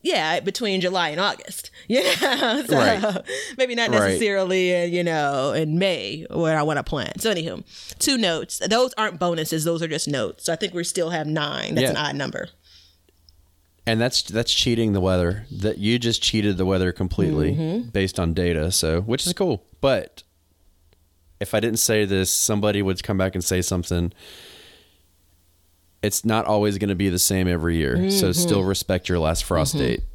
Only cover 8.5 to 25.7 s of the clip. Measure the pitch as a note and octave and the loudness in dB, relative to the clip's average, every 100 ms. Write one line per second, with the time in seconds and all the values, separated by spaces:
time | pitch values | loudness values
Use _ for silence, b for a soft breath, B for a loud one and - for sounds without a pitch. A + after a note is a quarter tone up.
8.5 | - G3 A3+ B3+ - G#3+ E3 F3 E3 D#3 | -6 0 2 2 0 -4 0 -2 0 -2
9.5 | D#3+ D#3 E3 E3 D3 - C#3 G#2 - - | -2 0 -2 -2 -4 -2 -2 -2 -4 -4
10.5 | D#3+ G3 F3 E3+ - E3 E3+ D3+ D#3 D3 | -2 -4 -4 -4 -2 -2 -2 -2 -2 -2
11.5 | C#3+ G#1 - B2+ - D3 C#3+ C#3 - - | -4 -4 -2 -2 -2 -4 -4 -6 -6 -10
12.5 | _ b b b b b _ _ _ _ | _ b b b b b _ _ _ _
13.5 | _ _ _ A#2 A2 B2 - - A2 A#2 | _ _ _ -2 0 2 0 -2 -4 0
14.5 | - B2+ A#2 A2+ G2+ F#2 F#2 F2 G#2 B2+ | 0 2 2 2 2 2 2 2 -2 -8
15.5 | A#2+ G#2 E2+ G#2 A#2+ A#2 A2 - A2 G#2 | -4 -4 0 0 0 0 0 0 2 2
16.5 | F#2 F#2 F#2+ F#2 - F#2 - F2 D2+ D#2 | 2 2 2 2 0 -2 0 0 2 0
17.5 | D3+ D#3+ G#3 A#3 G#2 F#2+ - E2+ E2+ F2 | 0 -2 -4 -2 -2 -2 0 -2 0 0
18.5 | E2 D#2+ - D#2+ E2 G#2+ B2+ F3 F3 F#3+ | 0 0 0 0 0 0 -2 -2 0 0
19.5 | G#2+ _ - C#3 A2+ - - - _ _ | -2 _ -2 0 0 -2 -16 -20 _ _
20.5 | _ _ _ _ _ _ _ _ _ G2+ | _ _ _ _ _ _ _ _ _ -2
21.5 | A2 A#2 A2 - A2 G2+ F#2+ F#2 - - | 0 0 0 2 2 4 2 2 0 0
22.5 | G#2 G#2 G2+ F#2+ F#2 - G2 F#2+ F#2 - | 2 2 2 0 -2 -2 0 0 0 0
23.5 | F#2 F2+ F2+ E2+ F2 E2+ B B B B | 0 0 -2 0 0 0 B B B B
24.5 | B B B B B B _ _ _ _ | B B B B B B _ _ _ _
25.5 | _ _ | _ _